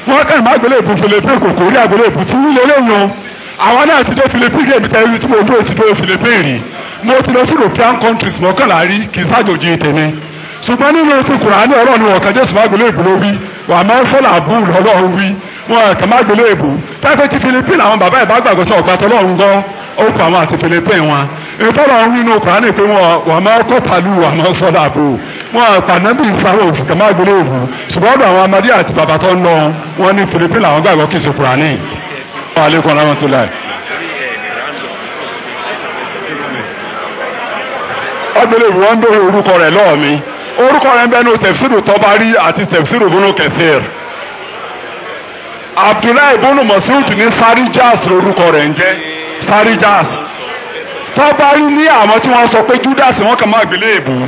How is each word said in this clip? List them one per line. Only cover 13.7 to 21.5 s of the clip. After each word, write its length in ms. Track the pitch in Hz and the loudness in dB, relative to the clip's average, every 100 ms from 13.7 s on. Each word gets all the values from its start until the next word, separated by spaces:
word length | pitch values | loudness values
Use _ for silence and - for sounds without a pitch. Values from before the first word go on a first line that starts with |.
| 175 | 0
má 140 | 196 240 | 2 2
sọ́là 300 | 254 269 262 175 | 2 2 2 2
bú 160 | 147 226 | 0 0
lọ́lọ́run 500 | 196 170 196 190 185 | 2 2 2 2 2
wí. 160 | 180 196 196 - - - | 0 -4 -6 -10 -16 -2
Wọ́n 300 | 233 214 - | 2 2 2
kàn 140 | 180 | 2
má 80 | 240 | 2
gbélé 240 | 208 208 233 | 2 2 2
ìbú. 200 | 180 143 139 - - | 2 -2 -4 -8 -4
Táfẹ́ 320 | 277 294 285 | 0 2 2
ti 100 | 277 | 0
Philippines 440 | 262 254 254 359 | 0 -2 0 2
àwọn 160 | 208 214 | 2 2
bàbá 180 | - 262 | 2 2
ẹ̀ 60 | 214 | 2
bá 100 | 226 | 2
gbàgbọ́ 260 | 240 185 | 2 0
sọ 120 | 180 208 | 2 2
ọ̀gbà 180 | 170 180 | 2 0
tọ́lọ́run 400 | 208 233 190 180 | 2 2 2 2
gan. 200 | 202 196 202 - - | 2 2 -2 -12 -12
Ó 100 | - | -2
kọ 180 | 214 - | 0 2
àwọn 180 | 170 180 | 0 2
àti 160 | 160 165 | 0 -2
Philippines 460 | 165 170 170 196 | -2 -2 0 0
wọn. 200 | 151 143 139 - - | 0 0 -4 -8 -14